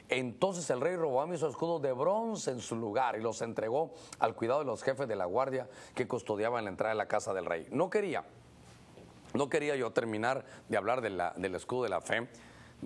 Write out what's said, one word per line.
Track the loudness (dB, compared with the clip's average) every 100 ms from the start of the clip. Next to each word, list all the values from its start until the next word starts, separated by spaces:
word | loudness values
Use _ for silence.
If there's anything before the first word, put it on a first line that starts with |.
| -2
entonces | 0 0 0 0 2 0
el | 2
rey | 2 2
Roboam | 2 2 2
hizo | 0 -2
escudos | 0 0 0
de | 0
bronce | 2 2 2 0 -2 -4
en | -4
su | -4 -4
lugar | 0 2 0 0
y |
los | -2 -2
entregó | -4 -2 0 0 0 -6 -16 0
al | 0
cuidado | 2 2 2
de | 2
los | 0
jefes | 0 0 0
de | 0
la | 2
guardia | 2 2 0 -4 -10 -6
que | -4 0
custodiaban | -2 0 0 2 0
la | 0
entrada | 0 0
de | 0
la | 2
casa | 0 0
del | -2 0
rey". | -2 -2
No | 0 2
quería, | 0 0 -2 -6 -14 -20 -20 -20 -20 -20 -20 -20 -20 -4
no | 0 2
quería | 2 2 0
yo | 0
terminar | 0 0 2 2 0 -4 -14 -2
de | 0
hablar | 2 2
de | 0
la, | 0 -2 -2
del | -2 -2
escudo | -2 -2
de | 0
la | 0
fe, | 0 -2 -2 -10 -20 -20 -20 -14